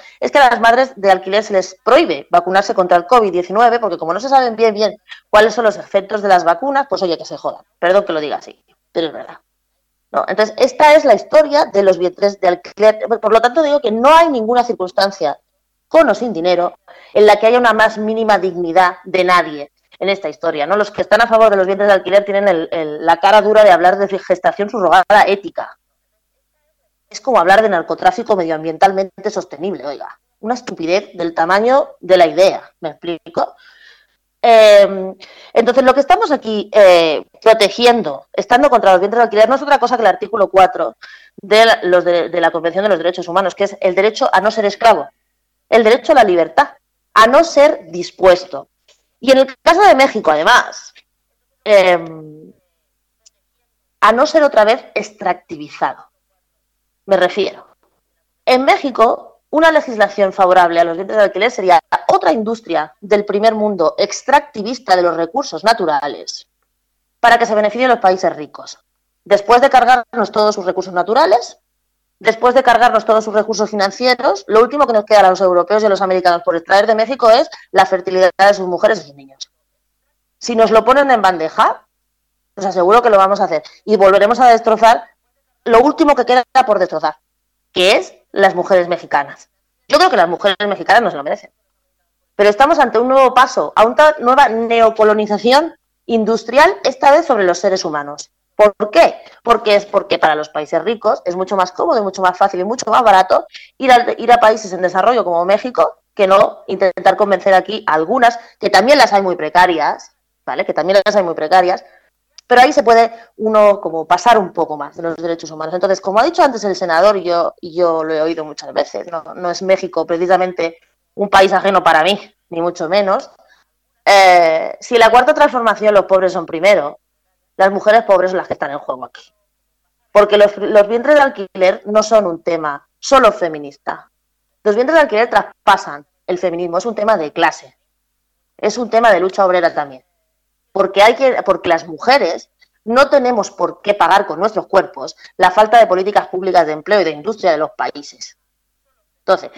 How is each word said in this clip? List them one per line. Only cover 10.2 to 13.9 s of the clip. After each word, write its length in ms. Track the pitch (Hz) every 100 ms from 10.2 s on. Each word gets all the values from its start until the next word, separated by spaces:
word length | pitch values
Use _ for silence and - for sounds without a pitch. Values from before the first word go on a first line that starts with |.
| -
Entonces, 260 | 190 214 -
esta 340 | 254 - 302
es 100 | 302
la 120 | 294 202
historia 500 | - 302 302 285 320
de 160 | 202
los 160 | 196 175
vientres 420 | 180 180 202 202
de 100 | 185
alquiler. 500 | 180 - - 214 214 - 220
Por 140 | 220
lo 80 | 220
tanto, 220 | 240 254
digo 180 | 302 285
que 100 | 240